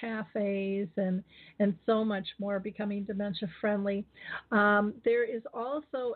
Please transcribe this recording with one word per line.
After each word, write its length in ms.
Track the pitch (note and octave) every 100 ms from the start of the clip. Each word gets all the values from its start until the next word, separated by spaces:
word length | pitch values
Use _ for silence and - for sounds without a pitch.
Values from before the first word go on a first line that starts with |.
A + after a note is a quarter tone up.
cafes, 880 | A#3 A3 - G#3+ G3+ G3 G3 G3 G3 -
and, 280 | F#3+ F#3 - - - -
and 180 | G3+ - -
so 180 | A3
much 240 | A3 G3 - -
more, 220 | G3+ G3+
becoming 420 | G#3 G#3 G#3 G3+
dementia 440 | G3+ G3 G#3 F3+ F#3+ -
friendly. 440 | G#3+ G#3 G3+ G3+ - - - - -
Um, 420 | G#3+ G#3 G#3 G#3 A3+
there 200 | A#3 A#3+
is 180 | A#3 A#3 -
also 600 | A#3 A#3+ D4+ D4 C4 B3